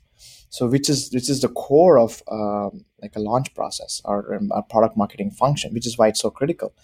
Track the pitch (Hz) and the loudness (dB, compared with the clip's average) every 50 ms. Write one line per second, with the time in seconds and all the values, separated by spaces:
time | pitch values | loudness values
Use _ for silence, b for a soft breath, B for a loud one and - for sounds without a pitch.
0 | _ _ b b b b b b b b - - 127 117 127 139 139 - 147 127 | _ _ b b b b b b b b -6 -4 -2 0 0 0 2 2 0 0
1 | - - 123 127 123 - 139 123 127 113 - - - - 139 151 175 185 131 123 | -2 -4 -6 -4 -2 -2 -2 0 -2 -2 -4 -6 -2 2 4 6 8 8 8 6
2 | 117 110 - - _ - - 110 107 104 104 104 101 101 - - - _ _ _ | 6 4 0 -10 _ -10 -8 -6 -4 -4 -4 -4 -4 -6 -8 -12 -20 _ _ _
3 | - 104 - 110 107 104 117 131 135 - - - - - - - - - - - | -20 -12 -8 -6 -4 -2 -2 -2 -2 -4 -6 -8 -8 -8 -8 -12 -12 -12 -12 -10
4 | - - 101 101 104 104 101 101 104 101 95 98 101 - - 110 113 113 - 107 | -6 -4 -4 -4 -4 -6 -6 -6 -4 -4 -4 -6 -6 0 2 4 4 4 2 -2
5 | 101 - - - 101 104 - - 123 139 147 143 - - - 117 - 117 113 117 | -2 -2 -4 -8 -8 -8 -2 0 0 0 0 -2 -4 -6 -6 -6 -6 -6 2 4
6 | 110 110 104 - - 107 - - 135 156 170 - - - - b | 4 4 4 0 -4 -4 -2 -2 -4 -4 -2 -4 -8 -12 -12 b